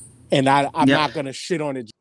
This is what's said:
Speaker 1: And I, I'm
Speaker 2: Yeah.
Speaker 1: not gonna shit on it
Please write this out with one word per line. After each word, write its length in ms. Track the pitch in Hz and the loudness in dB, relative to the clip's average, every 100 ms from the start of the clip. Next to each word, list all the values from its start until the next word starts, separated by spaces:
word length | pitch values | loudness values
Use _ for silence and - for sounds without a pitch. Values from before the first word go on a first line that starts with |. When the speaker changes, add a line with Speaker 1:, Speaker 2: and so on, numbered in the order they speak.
| - - - | -20 -20 -2
Speaker 1:
And 160 | 143 135 | 2 4
I, 220 | 139 139 | 2 2
I'm 140 | 165 135 | 2 4
Speaker 2:
Yeah. 80 | 143 | 4
Speaker 1:
not 160 | 147 | 2
gonna 200 | 156 135 | -4 -8
shit 280 | 127 - 170 | -8 -6 -4
on 160 | 151 131 | -4 -8
it 140 | 110 - | -10 -14